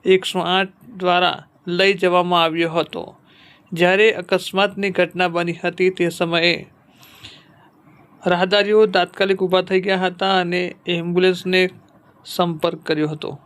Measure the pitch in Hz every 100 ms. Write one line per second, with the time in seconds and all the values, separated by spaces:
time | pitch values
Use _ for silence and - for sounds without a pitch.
0 | 190 185 185 185 175 185 190 _ - 190
1 | 180 180 180 - - _ - 175 196 196
2 | 180 180 180 175 165 160 165 165 - -
3 | - - _ _ - _ _ 165 180 190
4 | 220 - 180 185 - 190 202 196 196 185
5 | 180 180 180 170 175 165 180 175 185 185
6 | 175 170 170 170 170 165 - _ _ _
7 | - - - - _ _ _ _ _ _
8 | _ _ 180 175 185 202 202 214 214 185
9 | 175 - 196 190 185 185 185 190 190 190
10 | 185 180 190 190 175 180 180 - - 175
11 | 170 175 185 180 185 185 180 - _ _
12 | _ _ - - 175 156 170 165 - 156
13 | 151 156 - 143